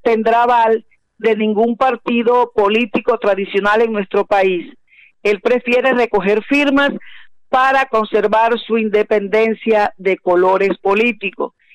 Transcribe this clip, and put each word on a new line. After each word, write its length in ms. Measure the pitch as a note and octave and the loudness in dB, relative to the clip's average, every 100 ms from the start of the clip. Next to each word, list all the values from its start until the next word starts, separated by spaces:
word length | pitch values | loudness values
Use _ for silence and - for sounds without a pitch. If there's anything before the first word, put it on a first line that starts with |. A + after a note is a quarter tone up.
tendrá 420 | A#3 A3+ A3+ A#3 | -2 0 2 2
aval 420 | A#3+ A#3+ A3+ A3 _ _ _ - | 2 2 2 0 _ _ _ -4
de 180 | A3 | -2
ningún 400 | G#3+ G#3+ G#3 A#3 | 0 0 0 0
partido 760 | A#3 C4 A#3 - A#3+ A#3 B3 A#3+ | 0 -2 -2 -2 -2 2 2 0
político 640 | - G3+ A3 A#3+ - - A3+ | 0 0 0 -2 -4 -2 -2
tradicional 640 | G3+ G3 G3 G3 G3+ A3 | 0 -2 -2 -2 0 0
en 100 | A3+ | 0
nuestro 340 | G#3 F#3+ G3+ | -2 -2 -4
país. 480 | F#3+ G3+ F#3+ F3 C3+ - _ _ _ _ | 0 2 2 -2 -8 -20 _ _ _ _
Él 180 | G#3 G3+ | -4 -2
prefiere 500 | A3+ B3 A#3+ B3 C4 | 0 -2 0 0 0
recoger 500 | B3 A#3 F#3+ F#3+ G#3+ | 0 0 0 0 -2
firmas 460 | - C#4+ C#4+ C#4 C#4+ - - - - - - | 0 0 2 2 0 -4 -14 -20 -20 -20 -4
para 360 | C4 C4+ C4+ C4 | 0 2 0 0
conservar 680 | A3 G#3 G#3+ G3+ A3 A3+ A#3 | -2 0 -2 0 2 2 -2
su 180 | - A3+ | -2 -2
independencia 1160 | G#3+ G#3 G#3 G#3+ G3 G#3+ A3+ G#3 A3 G#3+ G#3 - | 0 -2 0 -2 0 0 0 -2 0 0 0 -2
de 200 | F#3+ F#3 | -4 -2
colores 600 | F3+ F3+ F#3 F#3+ G3 - | 0 2 2 2 -2 -2
políticos. 760 | G3 G3+ A#3+ G#3 G3 - C#3+ _ _ | -2 0 0 -2 -10 -8 -10 _ _